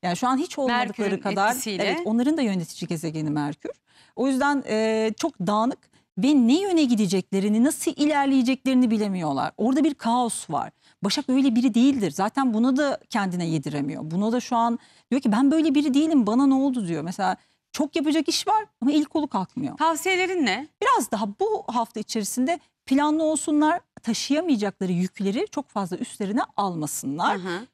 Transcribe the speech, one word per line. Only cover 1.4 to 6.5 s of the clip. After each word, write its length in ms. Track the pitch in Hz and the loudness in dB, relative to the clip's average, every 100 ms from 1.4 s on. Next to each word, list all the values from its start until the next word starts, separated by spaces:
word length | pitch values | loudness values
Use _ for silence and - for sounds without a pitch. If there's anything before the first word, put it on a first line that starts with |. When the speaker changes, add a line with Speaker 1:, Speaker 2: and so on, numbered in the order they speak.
| 202 | 0
Speaker 2:
etkisiyle. 320 | 247 233 190 | 0 -6 -4
Speaker 1:
evet, 160 | 208 285 | -2 -2
onların 320 | 339 226 247 320 | -2 0 0 0
da 60 | |
yönetici 460 | 240 190 165 - 170 | 0 -2 -6 -10 -8
gezegeni 420 | 170 165 156 156 | -6 -4 -4 -4
Merkür. 400 | 147 147 147 - - _ _ _ - | -2 -4 -8 -12 -16 _ _ _ -4
O 100 | 254 | -2
yüzden, 340 | 262 277 285 - | 2 2 0 -2
e, 440 | 214 220 220 220 214 | -2 0 0 -2 -2
çok 240 | 330 - | -6 -4
dağınık 380 | 180 208 233 - _ _ _ - | -2 0 0 -4 _ _ _ -2
ve 80 | 240 294 | 4 6
ne 140 | 233 | 6